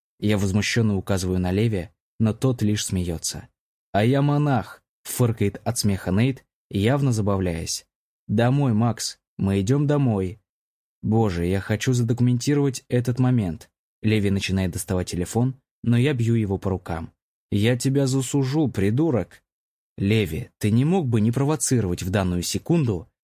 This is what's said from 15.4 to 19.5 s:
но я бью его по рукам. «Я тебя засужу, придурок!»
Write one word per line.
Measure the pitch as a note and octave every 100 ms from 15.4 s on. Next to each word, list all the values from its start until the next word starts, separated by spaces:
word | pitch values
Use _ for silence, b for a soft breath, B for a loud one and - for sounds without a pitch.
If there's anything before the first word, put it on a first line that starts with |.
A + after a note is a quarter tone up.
| B2+ B2+ _ _
но | A#2 A#2+
я | C3+
бью | C3 A2+ A#2
его | G2+ F#2+
по | -
рукам. | F#2 - E2 - _ _ _ _
«Я | G#2 A2 B2
тебя | C3+ C#3 C3+
засужу, | C3+ B2+ C#3+ C3 D3+ C#3
придурок!» | G2 G2 A#2+ E3 A#2+ E2+ - _